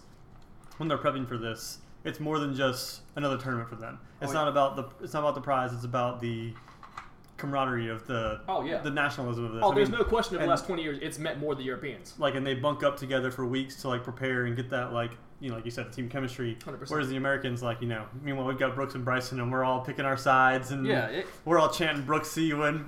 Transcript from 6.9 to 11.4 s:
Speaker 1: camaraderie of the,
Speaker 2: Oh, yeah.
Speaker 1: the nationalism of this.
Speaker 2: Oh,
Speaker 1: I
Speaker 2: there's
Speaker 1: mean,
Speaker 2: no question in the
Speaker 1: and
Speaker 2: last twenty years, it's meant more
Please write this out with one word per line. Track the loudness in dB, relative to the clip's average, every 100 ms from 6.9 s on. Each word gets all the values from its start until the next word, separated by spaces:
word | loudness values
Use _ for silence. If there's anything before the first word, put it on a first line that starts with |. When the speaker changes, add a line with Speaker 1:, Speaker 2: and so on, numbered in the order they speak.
| -16 -16 -20 -20 -8
Speaker 1:
camaraderie | -4 0 0 0 -2
of | -4 -4
the, | -2 0 -2 -2
Speaker 2:
Oh, | -2 0
yeah. | -2
Speaker 1:
the | -2
nationalism | 0 0 0 -2 -2 -2
of |
this. | 4
Speaker 2:
Oh, | 4
Speaker 1:
I | 6
Speaker 2:
there's | 4
Speaker 1:
mean, | 4
Speaker 2:
no | 2
question | 2 2
in | 0
the |
Speaker 1:
and | 2
Speaker 2:
last | 2 2
twenty | -2
years, | -2 -4
it's | -6 -4
meant | -4
more | -2